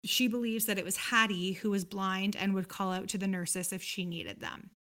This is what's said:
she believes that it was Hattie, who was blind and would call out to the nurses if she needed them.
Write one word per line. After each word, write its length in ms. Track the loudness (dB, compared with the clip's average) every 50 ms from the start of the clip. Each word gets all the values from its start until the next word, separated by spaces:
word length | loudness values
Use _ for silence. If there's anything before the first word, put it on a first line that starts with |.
| -2
she 240 | 0 2 4 4 4
believes 380 | 2 2 0 0 0 0 0 0
that 100 | 0 0
it 80 | 0
was 100 | -2 -2
Hattie, 580 | -2 -2 2 4 6 6 6 4 0 0 0 -2
who 180 | 0 0 2
was 120 | 2 2 0
blind 540 | -2 -4 -2 0 0 2 2 2 0 0 2
and 160 | 2 2 2
would 160 | 2 0 -2
call 240 | -2 -2 0 0 0
out 160 | -2 -2 -2
to 80 | -4 -2
the 100 | 0 0
nurses 460 | 0 0 0 -2 -2 -2 -2 -4 -4
if 100 | -6 -6
she 220 | -6 -4 -4 -4
needed 340 | -4 -4 -6 -6 -8 -10 -8
them. 300 | -8 -8 -8 -8 -14 -18 _ _